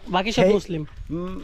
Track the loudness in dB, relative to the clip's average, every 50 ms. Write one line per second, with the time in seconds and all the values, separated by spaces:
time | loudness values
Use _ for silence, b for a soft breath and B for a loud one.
0 | -8 -2 0 0 0 2 2 4 6 6 6 4 2 -2 -6 -6 -6 -8 -12 -14
1 | -10 -8 -6 -6 -6 -6 -8 -10